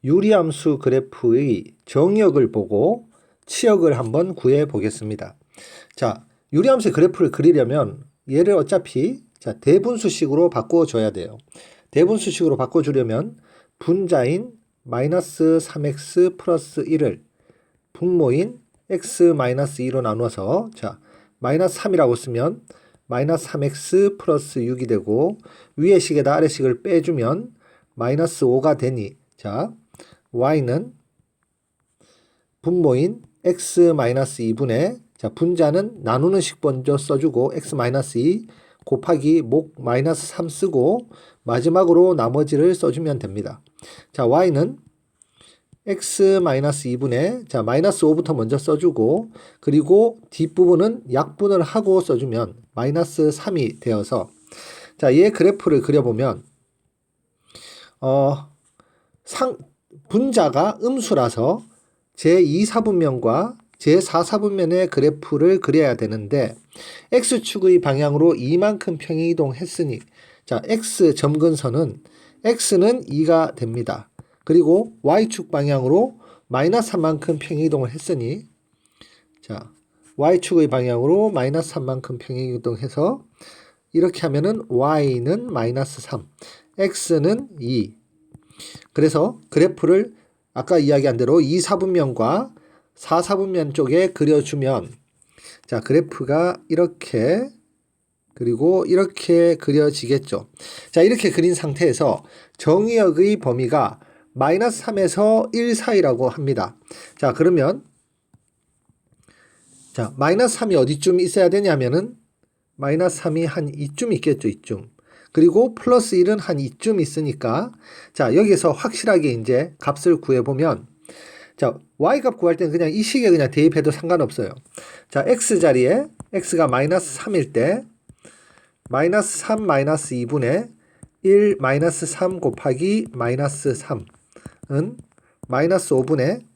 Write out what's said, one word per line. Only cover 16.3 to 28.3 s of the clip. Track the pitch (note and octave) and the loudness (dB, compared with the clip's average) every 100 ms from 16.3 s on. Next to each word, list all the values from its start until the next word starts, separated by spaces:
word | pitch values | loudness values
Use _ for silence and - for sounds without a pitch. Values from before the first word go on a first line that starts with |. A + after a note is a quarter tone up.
| F3+ | 0
플러스 | - E3 - - | -2 -2 -4 -10
일을 | C#3 D#3 C#3+ F2 _ _ _ _ _ _ _ | -4 0 0 -4 _ _ _ _ _ _ _
분모인 | - F3 F3 C#3+ C3+ G#3 - _ _ _ | -6 -2 2 2 0 -2 -8 _ _ _
x | F#3+ - - | -8 -8 2
마이너스 | F3 D#3 B2+ B2+ C#3+ C#3+ | 4 4 0 0 -4 -4
이로 | B2+ C3 | -4 -2
나누어서, | A#2+ G#2+ A#2+ G#2+ F#2+ E3+ A3+ - | -2 -2 -4 -4 -2 -2 -4 -10
자, | G#2+ F#2+ _ _ _ _ | -12 -12 _ _ _ _
마이너스 | B2+ D3+ F#3 - | -2 0 0 -2
삼이라고 | G#3+ F3+ C3+ A#2 | -2 2 2 0
쓰면 | - A#2 C#3+ A3+ _ - _ _ _ | -4 -4 -4 -4 _ -20 _ _ _
마이너스 | A#2+ C#3+ E3 - | -4 -2 -2 -4
삼 | D3+ | -4
엑스 | C#3+ C#3 - F#3 G3+ G3+ | -4 -6 -2 2 2 0
플러스 | - D3+ - C3 | -2 -2 -2 -6
육이 | A#2+ B2+ B2 | -6 -6 -2
되고, | G#2+ G2 A2 E3 G#3+ - - _ - | -2 0 0 0 -4 -18 -20 _ -2
위의 | E3 F#3+ | 2 2
식에다 | - D3+ C3+ D3+ | 2 0 2 2
아래 | D#3 | 0
식을 | D3 C3 B2 | 0 -2 -2
빼주면 | - E3+ D#3+ D#3 A#2 E3 A#3+ _ _ _ _ - | 0 0 0 -2 -2 -4 -6 _ _ _ _ -6
마이너스 | A#2 C#3+ E3 | -2 -2 -2